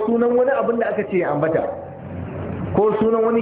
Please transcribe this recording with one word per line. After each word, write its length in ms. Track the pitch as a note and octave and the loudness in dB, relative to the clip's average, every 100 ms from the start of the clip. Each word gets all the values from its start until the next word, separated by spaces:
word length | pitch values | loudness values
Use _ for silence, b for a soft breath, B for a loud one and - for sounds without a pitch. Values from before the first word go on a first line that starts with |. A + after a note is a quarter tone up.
| G#3+ | 2
sunan 300 | A#3 A#3+ A#3+ | 2 4 4
wani 140 | B3+ | 4
abin 280 | C#4 G#3 A#3+ | 2 2 0
da 80 | G#3+ | 0
aka 140 | G3+ - | -2 -2
ce 80 | F#3 | 0
ya 140 | - | 0
ambata. 320 | D3 D3+ - - - - - - - - - - - - - | 0 0 0 -2 -6 -12 -14 -12 -12 -10 -10 -8 -8 -2 2
Ko 200 | G#3+ G#3 | 2 2
sunan 220 | A3 A3+ A3+ | 2 2 2
wani 160 | A#3 | 2